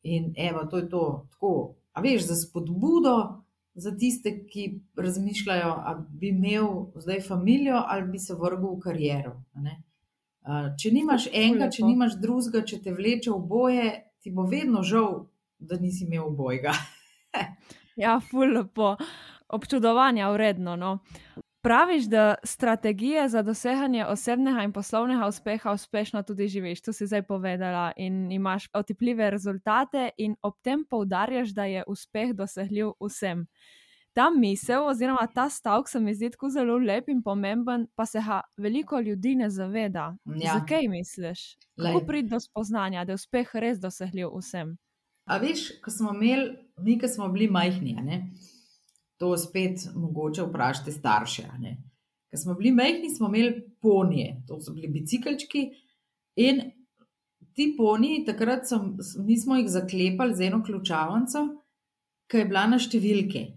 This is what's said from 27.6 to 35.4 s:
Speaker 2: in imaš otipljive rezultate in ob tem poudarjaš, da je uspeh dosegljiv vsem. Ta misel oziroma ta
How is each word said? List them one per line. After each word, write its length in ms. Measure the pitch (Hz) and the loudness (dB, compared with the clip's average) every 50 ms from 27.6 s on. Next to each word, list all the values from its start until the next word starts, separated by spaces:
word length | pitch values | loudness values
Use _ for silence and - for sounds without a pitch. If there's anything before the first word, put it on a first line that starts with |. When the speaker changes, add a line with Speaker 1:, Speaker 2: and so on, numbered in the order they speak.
| 185 180 180 175 175 170 - | -2 -2 -2 -2 -2 -4 -4
Speaker 2:
in 220 | - 185 185 190 190 185 180 | -6 -4 -4 -2 -2 -2 -2
imaš 400 | 190 190 190 190 185 165 - - | -2 -2 0 0 -2 -4 -6 -4
otipljive 560 | - 208 202 - 202 _ 233 240 240 220 214 | -4 -4 -4 -4 -4 _ 0 0 2 2 2
rezultate 840 | 202 196 202 190 202 196 190 _ 214 214 247 277 - - 277 254 233 - | 0 0 -2 -4 -4 -6 -4 _ 2 2 2 2 0 0 -2 -2 -2 -4
in 200 | - 214 214 214 | -4 -4 -4 -4
ob 160 | _ - 202 - _ | _ -6 -6 -6 _
tem 260 | _ 247 269 302 302 | _ -2 -2 -2 -2
poudarjaš, 640 | _ 254 226 202 196 185 180 208 - 262 247 247 208 | _ -2 -2 0 0 0 0 0 0 0 -2 -2 -2
da 160 | 196 208 202 | -2 -4 -4
je 180 | 196 190 185 180 | -2 -4 -4 -4
uspeh 460 | - 202 - - _ - 220 220 247 | -6 -8 -10 -10 _ -6 -4 -2 -2
dosegljiv 600 | 240 190 190 196 - - 196 190 208 208 214 214 - | -2 -4 -6 -6 -6 -6 -6 -4 -2 -2 -2 -2 -4
vsem. 480 | _ 202 208 - - 208 190 170 175 170 - _ _ _ - - - _ _ _ _ _ _ _ | _ -8 -8 -6 -4 -4 -4 -4 -4 -6 -8 _ _ _ -20 -20 -20 _ _ _ _ _ _ _
Ta 140 | 240 247 330 | 4 4 6
misel 560 | 339 269 233 196 196 196 - - 240 269 294 | 6 6 4 4 2 0 0 0 0 2 2
oziroma 420 | 294 277 226 254 254 262 254 226 | 0 0 0 0 0 2 0 0
ta 180 | 233 _ 247 | 0 _ -2